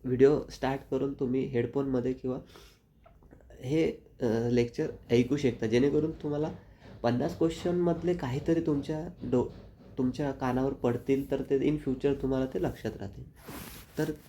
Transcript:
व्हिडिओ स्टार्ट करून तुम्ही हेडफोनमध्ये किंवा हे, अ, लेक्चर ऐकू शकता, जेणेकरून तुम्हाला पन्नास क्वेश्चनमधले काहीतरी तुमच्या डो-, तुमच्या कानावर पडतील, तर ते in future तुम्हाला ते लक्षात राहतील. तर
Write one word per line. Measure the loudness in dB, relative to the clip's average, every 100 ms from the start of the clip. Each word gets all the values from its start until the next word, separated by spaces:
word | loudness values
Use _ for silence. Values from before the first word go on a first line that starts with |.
व्हिडिओ | -2 6 8 6 -2
स्टार्ट | -4 -4 -4 -2
करून | -2 -2
तुम्ही | -2 -2 0 0
हेडफोनमध्ये | 0 0 0 0 0 0
किंवा | -2 -4 -6 -8 -20 -20 _ _ _ -20 -20 -20 -20 -20 -12
हे, | -2 2 2 -2 -12 -2
अ, | 0 2 2
लेक्चर | 2 2 0 -6 -4 2
ऐकू | 4 4 2
शकता, | 0 0 2
जेणेकरून | 4 4 2 0
तुम्हाला | -2 -4 -2 -4 -6 -16 -20 -20 -2
पन्नास | 0 2 0 0
क्वेश्चनमधले | 0 0 0 2 2 0 0
काहीतरी | -2 -2 -2 0 2
तुमच्या | 2 0 -2 -6 -6 -8 -2
डो-, | 0 0 -6 -20 -20 -12 -4
तुमच्या | -2 0 -4
कानावर | -2 -2 0 0
पडतील, | 0 0 0 0 0 0
तर | -4
ते | 0 2
in | 2 0 -2
future | 0 0 0
तुम्हाला | 0 0 -2
ते | -2
लक्षात | -4 -4 -8 -8
राहतील. | -12 -12 -18 -18 -16 -14 -14 -18 -12 -6
तर | -4 -6